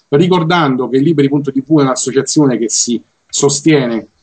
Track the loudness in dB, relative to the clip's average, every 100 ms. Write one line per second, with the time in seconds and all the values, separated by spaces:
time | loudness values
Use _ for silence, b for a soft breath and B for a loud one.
0 | b 0 2 2 0 0 0 -2 -2 0
1 | 2 2 0 0 -2 -4 0 2 2 -2
2 | -4 -2 0 0 2 0 -2 -4 -4 -4
3 | -8 _ _ -2 -2 0 2 2 0 -6
4 | -8 _